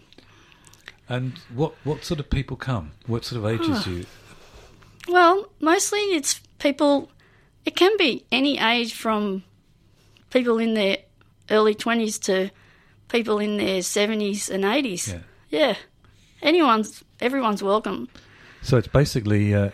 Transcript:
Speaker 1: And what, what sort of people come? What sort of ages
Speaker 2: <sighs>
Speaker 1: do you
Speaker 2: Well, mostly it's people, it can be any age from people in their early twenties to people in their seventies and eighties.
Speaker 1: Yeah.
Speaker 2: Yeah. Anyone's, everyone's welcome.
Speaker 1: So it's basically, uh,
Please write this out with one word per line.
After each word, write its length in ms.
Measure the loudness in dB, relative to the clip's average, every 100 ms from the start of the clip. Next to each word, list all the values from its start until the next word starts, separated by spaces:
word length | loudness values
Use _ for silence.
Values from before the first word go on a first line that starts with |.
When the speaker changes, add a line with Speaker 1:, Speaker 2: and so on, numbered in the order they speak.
| _ -20 _ _ _ _ _ -20 -20 -20 -8
Speaker 1:
And 260 | -6 -6 -8 -10
what, 200 | -4 -4 -4
what 200 | -6 -6
sort 160 | -6 -8
of 100 | -2
people 280 | -4 -4 -8
come? 340 | -4 -4 -6 -12 -6
What 160 | -6 -4
sort 180 | -4
of 60 | -2
ages 340 | 0 0 -2
Speaker 2:
<sighs> 20 | -4
Speaker 1:
do 60 |
you 140 | -6 -10 -18 -20 -20 -20 -20 -20 -20 -20 -16 0
Speaker 2:
Well, 420 | 4 6 4 -2 -4
mostly 400 | 2 2 2 -2
it's 400 | 0 -2 -2 -6 -10 -4
people, 500 | -2 2 2 2 0 _ _ _ _ _
it 120 | -8 2
can 200 | 4 4
be 280 | 2 0 -2
any 280 | 0 0 2
age 340 | 0 0 -2
from 500 | -4 -2 -2 -2 -6 -10 _ _ _ _ _ _ _ _
people 260 | 0 2 0
in 140 | 0
their 240 | 0 0 -2 -6 _ _ _ 0
early 260 | 2 2 2
twenties 420 | -2 -2 -2 -4
to 300 | -2 0 -2 -8 _ _ _ _ -4
people 320 | -2 0 0
in 180 | -2 -2
their 240 | -2 -2
seventies 680 | -2 0 0 0 -2 -4 -4
and 160 | -2 0
eighties. 420 | 0 -2 -6 -8
Speaker 1:
Yeah. 120 | -10 -14 _ _
Speaker 2:
Yeah. 260 | 0 0 0 -8 _ _ _ _ _
Anyone's, 640 | 2 4 4 2 0 -10 -20 _
everyone's 420 | -4 0 -2 -2
welcome. 460 | 0 0 -2 -6 -10 -16 -20 -20 -20 -12
Speaker 1:
So 160 | 0 2
it's 100 | 4
basically, 680 | 2 2 0 2 2 4
uh, 160 | 2 2